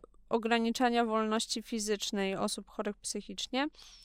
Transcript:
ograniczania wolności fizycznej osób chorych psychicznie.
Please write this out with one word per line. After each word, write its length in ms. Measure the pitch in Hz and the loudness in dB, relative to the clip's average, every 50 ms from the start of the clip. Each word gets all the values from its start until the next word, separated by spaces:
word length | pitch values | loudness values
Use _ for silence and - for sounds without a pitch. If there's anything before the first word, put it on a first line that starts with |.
| - - _ - - - | -2 -8 _ -16 -6 0
ograniczania 760 | - 233 214 226 233 233 226 226 233 - 262 240 233 233 240 | 0 0 2 4 2 4 4 2 2 2 2 4 4 4 2
wolności 560 | 226 220 220 220 220 214 226 - - - 240 | 4 2 0 2 2 2 0 0 -2 -4 -6
fizycznej 720 | 214 - 240 226 208 214 214 196 - - - 202 196 190 190 | -6 -4 -4 -4 0 0 -2 -2 -2 -2 -2 0 0 0 0
osób 320 | 170 - 208 - - 196 - | 0 -2 -2 -2 -4 -10 -12
chorych 300 | - - 214 214 202 _ | -8 -6 -4 -4 -4 _
psychicznie. 680 | - - - 208 - - 196 - - - - 254 285 311 - - - - - - | -8 -8 -8 -8 -8 -10 -10 -8 -8 -4 0 0 0 -2 -4 -10 -20 -20 -20 -20